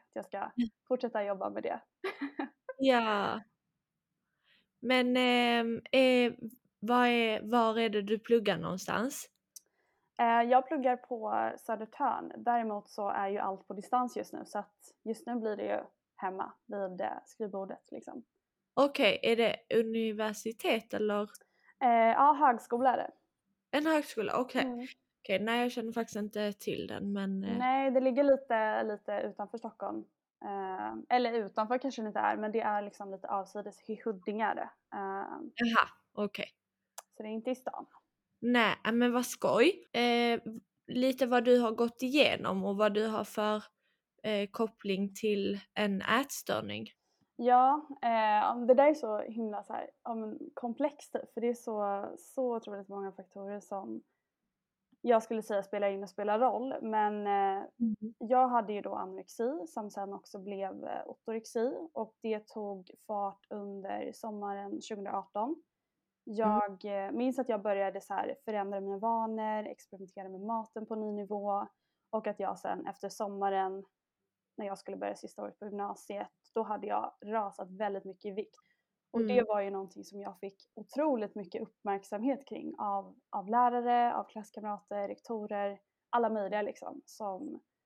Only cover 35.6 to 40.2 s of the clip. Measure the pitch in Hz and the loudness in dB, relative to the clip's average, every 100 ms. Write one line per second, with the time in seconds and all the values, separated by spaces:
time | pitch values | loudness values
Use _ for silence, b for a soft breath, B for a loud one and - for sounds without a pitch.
35.6 | 233 226 - - _ - 208 - - _ | 2 4 2 -2 _ -4 -4 -4 -10 _
36.6 | _ _ _ - - - 214 220 240 254 | _ _ _ -20 -20 -14 -8 -6 -6 -6
37.6 | - - - - _ _ _ _ 233 247 | -8 -12 -14 -20 _ _ _ _ 2 4
38.6 | 214 - 220 233 247 240 240 - - 180 | 4 2 0 4 4 2 -2 0 4 6
39.6 | 302 - - 240 240 233 | 6 4 -2 0 2 4